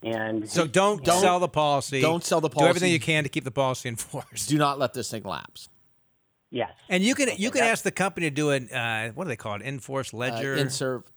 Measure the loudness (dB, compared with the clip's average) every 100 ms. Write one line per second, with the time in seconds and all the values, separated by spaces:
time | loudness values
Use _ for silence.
0 | -6 -4 -2 -4 -2 0 2 4 2 2
1 | 2 4 4 4 2 2 2 2 0 2
2 | 2 2 0 2 2 4 4 4 2 2
3 | 2 0 0 -4 -4 -2 0 -2 -6 -8
4 | -8 -10 -10 -8 -2 2 2 2 -2 -2
5 | -6 -8 -8 -8 -10 -20 -20 _ _ _
6 | _ _ _ _ _ -6 -6 -8 -2 2
7 | 4 4 2 0 -2 2 2 2 -2 -2
8 | -2 0 -2 0 2 0 -2 -4 -2 -2
9 | -4 -6 -8 -6 -6 -6 -8 -10 -6 -6
10 | -6 -4 -4 -2 -2 0 -2 -2 -2 -4
11 | -8